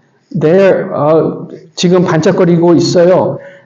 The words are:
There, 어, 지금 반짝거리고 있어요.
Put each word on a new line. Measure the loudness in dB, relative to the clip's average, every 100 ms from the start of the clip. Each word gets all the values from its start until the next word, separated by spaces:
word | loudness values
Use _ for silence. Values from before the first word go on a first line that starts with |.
| _ _ -12 -4
There, | 0 2 2 0 -4
어, | -4 0 0 -2 -6 -14 -18 -18
지금 | -4 0 0
반짝거리고 | 0 0 0 0 0 2 2
있어요. | 2 2 2 2 2 -2 -6 -14 -20